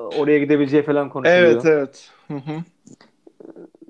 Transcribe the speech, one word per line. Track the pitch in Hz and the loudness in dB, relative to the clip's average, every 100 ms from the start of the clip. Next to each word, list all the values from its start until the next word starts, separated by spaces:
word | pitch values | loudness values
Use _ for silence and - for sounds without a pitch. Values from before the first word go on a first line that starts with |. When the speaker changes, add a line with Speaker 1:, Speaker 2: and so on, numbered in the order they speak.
| 113 151 | -10 -4
Speaker 1:
oraya | 147 151 | 0 0
gidebileceği | 143 147 139 147 | 2 0 0 0
falan | 147 143 135 | 0 -2 -4
konuşuluyor. | 143 160 180 | -2 2 4
Speaker 2:
Evet, | 175 117 160 | 4 2 2
evet. | 151 139 - - _ - | 0 -2 -12 -20 _ -14
Hı | |
hı. | 143 139 151 175 _ _ - _ _ _ _ - - - _ | -12 -10 -12 -14 _ _ -20 _ _ _ _ -20 -20 -20 _